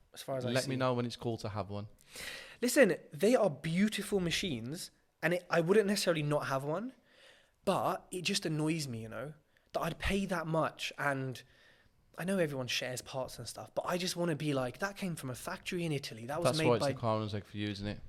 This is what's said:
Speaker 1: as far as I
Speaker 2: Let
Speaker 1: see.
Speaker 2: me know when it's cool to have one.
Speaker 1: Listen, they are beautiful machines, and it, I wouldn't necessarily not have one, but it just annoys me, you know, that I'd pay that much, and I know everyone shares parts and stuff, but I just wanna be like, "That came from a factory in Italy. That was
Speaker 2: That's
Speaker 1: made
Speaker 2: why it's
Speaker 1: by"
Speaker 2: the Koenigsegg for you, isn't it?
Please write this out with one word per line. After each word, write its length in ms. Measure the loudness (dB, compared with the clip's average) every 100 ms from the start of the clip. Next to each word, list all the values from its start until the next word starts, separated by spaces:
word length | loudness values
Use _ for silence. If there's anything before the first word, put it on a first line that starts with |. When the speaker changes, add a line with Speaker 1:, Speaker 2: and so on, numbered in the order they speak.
| _
Speaker 1:
as 80 | -14
far 140 | -6 -4
as 80 | 0
I 40 |
Speaker 2:
Let 140 | 0
Speaker 1:
see. 60 | 0
Speaker 2:
me 60 | 0
know 180 | 2
when 120 | 2 0
it's 100 | -4
cool 220 | -4 -4
to 100 | -4
have 220 | -6 -4
one. 180 | -6 -8 -14 -18 -14 -12 -12 -14 -4
Speaker 1:
Listen, 320 | 4 8 8 6 -2
they 220 | 2 4
are 160 | 6 4
beautiful 680 | 0 0 2 2 2 -2 0
machines, 720 | 0 0 -2 -4 -4 -8 -10 -16 _ _
and 120 | 0
it, 100 | 0 2
I 120 | 2
wouldn't 240 | 4 4 4
necessarily 360 | 2 2 2
not 240 | 2 0 0
have 160 | -2
one, 280 | -2 -4 -6 -10 _ -20 -20 -20 _ _
but 420 | 0 2 2 -2 -6
it 120 | -6
just 220 | -2 -2
annoys 420 | 0 0 0 0 -2
me, 140 | -6
you 60 | -8
know, 240 | -8 -10 -12 _ _ _
that 80 | -4
I'd 180 | -4 -2
pay 280 | 0 0 2
that 200 | 0 2
much, 460 | 2 2 0 -8 -2
and 440 | 0 0 -2 -6 -12 -20 -20 -20 _ _ _ -6
I 60 |
know 140 | -2 2
everyone 280 | 2 0 -2
shares 320 | -2 -2 -4
parts 380 | -6 -6 -6 -8
and 100 | -12
stuff, 220 | -12 -6
but 120 | -4 -2
I 80 | -2
just 180 | -2 -2
wanna 200 | 0 0
be 160 | 0
like, 240 | 0 -2 -2
"That 180 | -4 -4
came 200 | -4 -4
from 140 | -6
a 40 |
factory 500 | -8 -8 -8 -6 -2
in 80 | -2
Italy. 340 | -2 -4 -8 -6
That 120 | 0
was 40 |
Speaker 2:
That's 140 | 2 4
Speaker 1:
made 100 | 4
Speaker 2:
why 80 | 4
it's 100 | 4
Speaker 1:
by" 60 |
Speaker 2:
the 60 | 0
Koenigsegg 460 | 0 0 0 -4
for 120 | -6 -4
you, 140 | -4
isn't 160 | -2 -4
it? 120 | -6